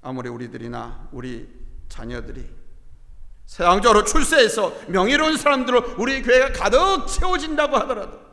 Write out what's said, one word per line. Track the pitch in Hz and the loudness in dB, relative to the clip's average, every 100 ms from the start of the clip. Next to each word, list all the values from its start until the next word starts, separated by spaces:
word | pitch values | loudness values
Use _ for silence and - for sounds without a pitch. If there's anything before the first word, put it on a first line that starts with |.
아무리 | 131 131 123 | -10 -8 -8
우리들이나 | 120 120 123 117 120 117 - - | -10 -12 -12 -10 -10 -10 -12 -12
우리 | 123 127 117 139 - - - - | -12 -10 -12 -14 -14 -14 -12 -14
자녀들이 | - 113 123 - - - - - - - - - - - - - | -12 -10 -10 -10 -12 -12 -14 -16 -18 -20 -20 -20 -16 -16 -16 -18
세상적으로 | - 175 185 202 208 | -2 2 4 6 6
출세해서 | 208 - 294 320 226 226 190 - - | 6 2 4 4 4 2 -2 -4 -4
명예로운 | 185 190 285 311 311 | 2 4 4 2 2
사람들로 | 294 277 247 247 247 - | 2 0 2 2 0 -4
우리 | 240 269 | -2 -2
교회가 | 247 254 262 | 4 4 4
가득 | - 190 240 370 392 - | 0 2 4 4 0 -2
채워진다고 | - 370 370 311 302 285 262 | 0 0 0 -2 -2 0 0
하더라도 | 269 240 190 - - | -2 -6 -8 -14 -20